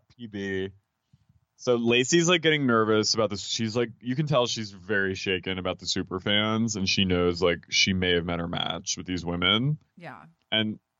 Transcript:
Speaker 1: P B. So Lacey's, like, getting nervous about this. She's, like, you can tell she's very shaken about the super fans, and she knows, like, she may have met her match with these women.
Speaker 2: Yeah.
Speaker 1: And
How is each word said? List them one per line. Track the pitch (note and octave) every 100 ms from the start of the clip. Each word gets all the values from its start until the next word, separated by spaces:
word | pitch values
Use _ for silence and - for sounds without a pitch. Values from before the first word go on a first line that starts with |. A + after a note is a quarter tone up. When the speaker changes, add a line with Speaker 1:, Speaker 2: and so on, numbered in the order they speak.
| _ -
Speaker 1:
P | A#2
B. | G#2 G2 F#2+ F#2+ F#2+ _ _ _ _ _ _ _ -
So | B2+ A#2+
Lacey's, | A#2 A#2+ B2+ E3+ E3+
like, | F3+
getting | D#3 D3+ C3
nervous | A2+ A2 G#2+ G#2
about | A2 G#2+
this. | G2+ -
She's, | - A2 A#2+
like, | A#2+ -
you | B2 B2+
can | D3
tell | C#3 A#2
she's | A#2 G#2
very | G2 F2+ G2+ F#2+ F#2+
shaken | G2 F#2 F#2+ F#2
about | F2+ F2+
the | F2
super | G2 F2+ F#2
fans, | G#2 G#2 G#2+ A2 A2+ G#2+
and | F#2+
she | - F#2+
knows, | F2+ F2+ F2
like, | F2+ F2 -
she | - G2
may | F#2 F2+ F2
have | F2
met | E2+
her | E2+
match | F2+ - E2+ - -
with | F2
these | F2 E2
women. | F2 F#2 G#2+ C#3 D3+ _ -
Speaker 2:
Yeah. | D#3+ G#2 A2+ _ -
Speaker 1:
And | - G#2+ - _ _